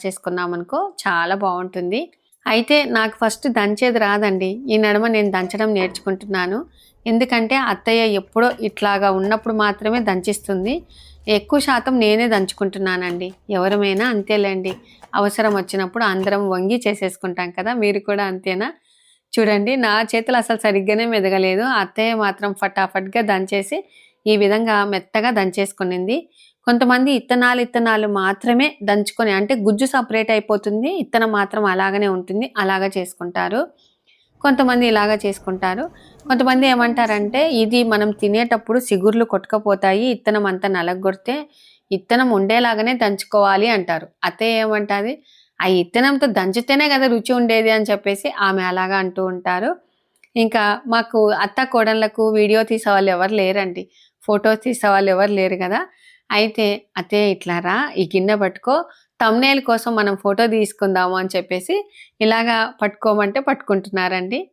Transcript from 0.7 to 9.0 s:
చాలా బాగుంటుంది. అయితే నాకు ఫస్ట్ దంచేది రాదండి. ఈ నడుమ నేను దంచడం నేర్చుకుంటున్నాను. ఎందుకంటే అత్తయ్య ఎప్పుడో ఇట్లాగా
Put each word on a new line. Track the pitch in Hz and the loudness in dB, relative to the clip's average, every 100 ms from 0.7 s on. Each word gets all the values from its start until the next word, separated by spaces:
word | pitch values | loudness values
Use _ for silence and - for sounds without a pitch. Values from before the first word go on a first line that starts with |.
| 294 392 - | -6 -6 -6
చాలా | 202 170 170 | -4 -2 -2
బాగుంటుంది. | 196 196 180 185 185 180 220 330 _ _ _ - | -2 -2 -4 -6 -6 -4 -4 -6 _ _ _ -2
అయితే | 220 233 294 277 233 | 0 2 2 2 0
నాకు | 220 - | -2 -2
ఫస్ట్ | 220 214 277 233 | -4 -2 -2 0
దంచేది | 202 208 254 233 | 0 0 0 2
రాదండి. | 208 208 208 190 190 214 269 | 0 0 0 0 -2 -4 -2
ఈ | 214 | 2
నడుమ | 214 208 226 | 2 2 2
నేను | 220 208 185 | 0 0 0
దంచడం | 185 208 220 | -4 -2 -2
నేర్చుకుంటున్నాను. | 208 185 185 196 190 208 190 180 214 349 _ _ _ 233 | 0 -2 -4 -6 -6 -4 -4 -2 -4 -8 _ _ _ -2
ఎందుకంటే | 226 254 233 220 269 240 | 0 0 0 0 0 0
అత్తయ్య | 190 - 226 226 196 | -2 0 2 2 0
ఎప్పుడో | 190 220 247 - 220 | -2 0 0 0 -6
ఇట్లాగా | - 208 202 | -2 -2 2